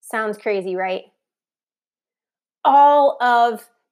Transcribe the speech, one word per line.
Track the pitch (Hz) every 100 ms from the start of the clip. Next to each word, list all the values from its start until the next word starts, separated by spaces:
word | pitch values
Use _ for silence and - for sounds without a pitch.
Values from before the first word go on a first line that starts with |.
Sounds | - 226 220 208
crazy, | 220 202 185 185
right? | 185 185 - _ _ _ _ _ _ _ _ _ _ _ _ _ _ _
All | - 277 285 294 285 -
of | 247 240 233 220 - _ _